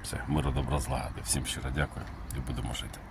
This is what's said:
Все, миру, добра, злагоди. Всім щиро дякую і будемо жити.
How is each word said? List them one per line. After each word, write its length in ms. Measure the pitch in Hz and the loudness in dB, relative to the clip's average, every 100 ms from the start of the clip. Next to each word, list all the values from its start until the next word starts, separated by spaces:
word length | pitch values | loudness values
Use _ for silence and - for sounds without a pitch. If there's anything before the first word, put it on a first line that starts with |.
| - | -4
Все, 160 | 69 - | -4 2
миру, 220 | 76 69 | 4 6
добра, 280 | 65 65 73 | 4 4 2
злагоди. 420 | - 62 - - | 2 0 0 -4
Всім 220 | - 69 65 | 0 0 2
щиро 240 | - 65 | -2 0
дякую 320 | 67 73 - - - - 67 | 2 0 -2 -8 -8 -4 -4
і 40 | |
будемо 340 | - 123 120 | -2 -2 -2
жити. 240 | 120 107 - - | -4 -6 -10 -12